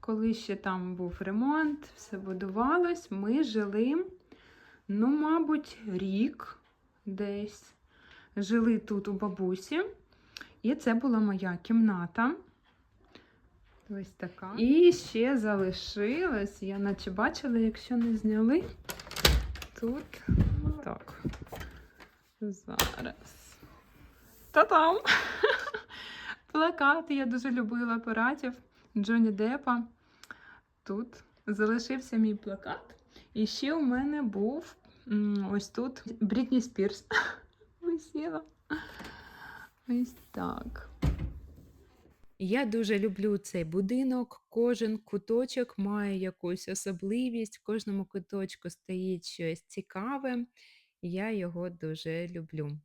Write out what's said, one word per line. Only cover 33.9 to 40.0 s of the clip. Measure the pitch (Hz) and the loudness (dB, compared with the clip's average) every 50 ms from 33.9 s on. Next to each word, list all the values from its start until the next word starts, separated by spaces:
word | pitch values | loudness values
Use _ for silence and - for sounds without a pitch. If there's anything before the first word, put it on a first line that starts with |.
| 247 254 269 285 294 294 285 | 2 2 0 0 0 0 -2
був, | 220 202 196 202 220 262 311 349 - - _ _ - - _ _ - | -2 0 0 0 0 0 -2 -8 -10 -18 _ _ -20 -20 _ _ 0
м, | 208 208 208 208 202 202 196 190 196 | 0 2 2 2 0 -2 -2 -2 -2
ось | 202 196 - | -2 -4 -4
тут | _ - 240 254 - - - 226 233 - | _ -4 -4 -4 -6 -10 -12 -12 -4 -2
Брітні | 220 196 208 240 254 233 269 254 | 0 2 2 2 2 2 2 2
Спірс | 226 - - - 190 202 - - - _ - - - - - - - | 2 0 -2 0 0 0 0 -4 -10 _ 0 0 0 0 -6 -10 -16
<laughs> | - _ _ - _ _ _ | -20 _ _ -20 _ _ _
висіла. | 339 349 339 311 - - _ 294 302 339 320 311 311 - _ _ _ _ - 214 - - - - - - - - - - - - - - - - - - _ _ _ - | -4 -2 -2 -2 -6 -8 _ -6 -6 -4 -6 -6 -8 -10 _ _ _ _ -10 -10 -10 -12 -14 -14 -14 -14 -14 -16 -20 -20 -20 -18 -18 -18 -18 -18 -20 -20 _ _ _ -2
Ось | 240 240 | 0 0